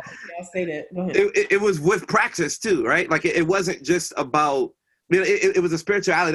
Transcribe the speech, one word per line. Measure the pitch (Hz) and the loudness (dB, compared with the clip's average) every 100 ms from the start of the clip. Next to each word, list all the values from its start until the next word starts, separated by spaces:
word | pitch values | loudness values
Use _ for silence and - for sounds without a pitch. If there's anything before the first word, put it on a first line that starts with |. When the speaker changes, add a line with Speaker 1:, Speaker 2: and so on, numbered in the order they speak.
| - - - 170 180 | -6 -16 -16 -14 -10
Speaker 1:
say | 185 170 | -6 -6
that. | 151 - 180 | -6 -10 -8
Go | |
ahead. | 180 156 | -2 2
Speaker 2:
It, | 202 196 | 2 2
it, | 202 | 0
it | 202 | 2
was | 208 165 | 2 2
with | 156 202 - | 2 2 2
praxis | 220 233 - 151 - | 0 0 -2 -4 -4
too, | 226 165 113 | -2 0 2
right? | 160 - | 0 2
Like, | 156 165 | 0 0
it, | 170 | 0
it | 160 | 2
wasn't | 196 175 151 | 0 0 -4
just | 139 175 - - | -2 -2 -2 -6
about, | 139 151 147 139 117 - _ _ _ | -2 0 2 0 -4 -8 _ _ _
you | 180 | 0
know, | 180 | 2
it, | 202 | 2
it, | 190 196 | 2 2
it | |
was | 175 | 0
a | 165 | -2
spirituality | - 202 190 160 170 | -2 -2 2 2 2